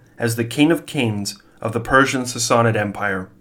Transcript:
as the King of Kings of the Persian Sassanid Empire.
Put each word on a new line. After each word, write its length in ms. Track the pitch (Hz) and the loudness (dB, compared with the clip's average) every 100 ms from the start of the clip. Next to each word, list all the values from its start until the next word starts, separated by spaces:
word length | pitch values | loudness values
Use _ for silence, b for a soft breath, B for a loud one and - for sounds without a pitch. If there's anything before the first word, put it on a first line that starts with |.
| b b | b b
as 180 | 117 113 | -4 -2
the 80 | |
King 260 | 117 - 151 | -2 2 4
of 140 | 165 | 4
Kings 560 | - 151 117 101 98 - b b | -2 -4 -2 -2 -6 -10 b b
of 100 | 113 | -6
the 80 | 117 | -4
Persian 440 | 117 135 131 131 | 2 4 4 0
Sassanid 520 | 123 123 113 120 117 107 | -4 -4 0 4 4 2
Empire. 540 | 101 98 101 95 92 - | -2 -4 -4 -4 -8 -16